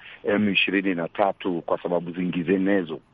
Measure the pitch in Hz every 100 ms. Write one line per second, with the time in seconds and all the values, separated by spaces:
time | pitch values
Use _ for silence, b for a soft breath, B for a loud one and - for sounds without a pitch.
0 | B B - 104 104 92 - 95 95 87
1 | 82 - 101 - 101 85 - 90 95 87
2 | 87 87 90 85 80 95 95 101 82 76
3 | _